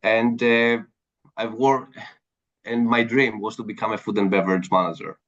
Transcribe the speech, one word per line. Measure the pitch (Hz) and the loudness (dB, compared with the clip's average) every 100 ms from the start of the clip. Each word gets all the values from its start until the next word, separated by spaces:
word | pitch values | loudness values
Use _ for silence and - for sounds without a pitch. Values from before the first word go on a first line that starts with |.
And, | 110 113 117 117 | 2 2 2 2
uh, | 120 117 117 117 107 _ _ _ _ - | 2 4 2 0 -4 _ _ _ _ -8
I've | 113 | -8
worked, | 110 135 131 135 - - - _ _ _ _ | 0 2 2 -2 -18 -20 -20 _ _ _ _
and | - 117 117 | -6 -2 2
my | 117 | 2
dream | 117 123 127 107 | 2 2 0 0
was | 104 110 | -8 -8
to | |
become | 110 101 110 | -12 -6 -4
a | 107 | -4
food | - 104 | -4 0
and | 98 | 2
beverage | 98 90 95 90 | 2 2 0 2
manager. | 92 87 76 80 78 | 0 0 -4 -12 -16